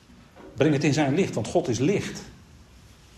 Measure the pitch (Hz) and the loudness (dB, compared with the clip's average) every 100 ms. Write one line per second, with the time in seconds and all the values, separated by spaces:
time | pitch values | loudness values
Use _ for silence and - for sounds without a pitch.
0 | - - - - - - 165 139 156 139 | -20 -20 -20 -20 -6 0 2 4 2 2
1 | 139 151 180 - 107 175 131 110 143 98 | 2 2 0 -2 -2 0 0 0 0 0
2 | - - - - - - - - - - | -2 -10 -14 -20 -20 -20 -20 -20 -20 -20
3 | - | -20